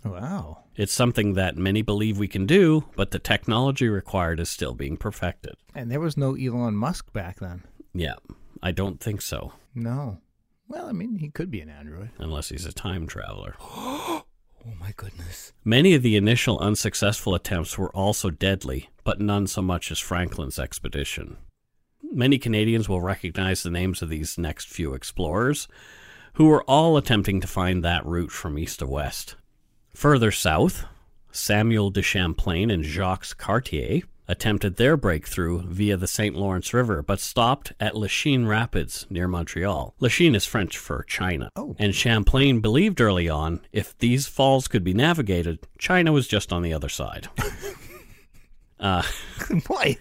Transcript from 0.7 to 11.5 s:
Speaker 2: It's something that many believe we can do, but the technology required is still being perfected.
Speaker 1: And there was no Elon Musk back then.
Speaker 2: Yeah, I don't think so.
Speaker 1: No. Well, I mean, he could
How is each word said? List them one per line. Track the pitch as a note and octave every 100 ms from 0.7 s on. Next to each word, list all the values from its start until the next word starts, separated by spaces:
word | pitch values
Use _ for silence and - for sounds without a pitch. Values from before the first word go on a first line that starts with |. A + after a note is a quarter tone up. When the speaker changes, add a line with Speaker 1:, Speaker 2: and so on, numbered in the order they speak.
| -
Speaker 2:
It's | G2+
something | - B2 A#2 G#2
that | F#2+ F#2 -
many | F#2+ G#2+
believe | G#2+ G#2 A2 G2+
we | G2+
can | G2 G2
do, | F#3 E3+ D#3 -
but | - G2
the | -
technology | - G#2+ - A2+ C3+ C3+ A#2+
required | G2+ - G2 E2+ E2
is | E2+
still | - C#2
being | A#1+ C#2 D#2+
perfected. | G#2+ - F2+ - - - _
Speaker 1:
And | D3 A#2
there | C#3+
was | E3 C#3+
no | C3+ C3+
Elon | C3 A#2+ A#2+ G#2
Musk | B2+ F#3 -
back | G#2+ F2+ -
then. | F#2 F2 - - -
Speaker 2:
Yeah, | F2+ D#2 - - - - -
I | F2+
don't | F2 G2 D#2
think | - G2+
so. | - - - - _
Speaker 1:
No. | B2 A#2 C3 C#3 G2+ _ _ _ _ -
Well, | D4+ D#4
I |
mean, | G3 A3+ G#3
he | D3+
could | - F3+